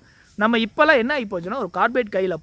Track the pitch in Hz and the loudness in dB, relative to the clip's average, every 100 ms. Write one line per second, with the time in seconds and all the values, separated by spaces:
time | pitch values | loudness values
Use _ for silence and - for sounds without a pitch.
0 | _ _ _ - 214 233 226 - 302 285 | _ _ _ -2 0 0 0 2 4 4
1 | 233 294 214 185 175 262 185 180 226 254 | 2 -4 -6 -6 -6 -6 -6 -2 0 0
2 | 220 196 190 160 | -2 -2 -2 -4